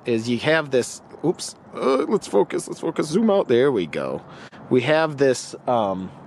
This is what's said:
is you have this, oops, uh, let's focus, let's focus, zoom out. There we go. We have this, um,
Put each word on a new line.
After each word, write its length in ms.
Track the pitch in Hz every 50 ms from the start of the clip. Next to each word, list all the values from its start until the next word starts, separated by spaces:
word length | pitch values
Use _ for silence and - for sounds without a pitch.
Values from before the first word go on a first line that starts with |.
| -
is 240 | 123 117 113 113 123
you 80 | 120 113
have 300 | - 156 156 160 151 139
this, 300 | 135 123 113 - - - - - - - -
oops, 300 | 156 180 - - - - - - - -
uh, 300 | - - 127 - 262 - -
let's 180 | 226 190 -
focus, 420 | - - 202 175 - - 175 - -
let's 120 | - -
focus, 260 | - 165 - - 160
zoom 240 | 151 151 214 233 214
out. 180 | 196 202 - -
There 240 | 120 117 131 147 127
we 140 | 101 85
go. 360 | 73 73 76 67 65 67 - - - - - - - - - - -
We 140 | 131 127 120
have 340 | 147 151 160 160 156 147
this, 380 | 131 139 135 123 - - - - - -
um, 460 | 127 123 117 107 98 95 95 95 87 - - -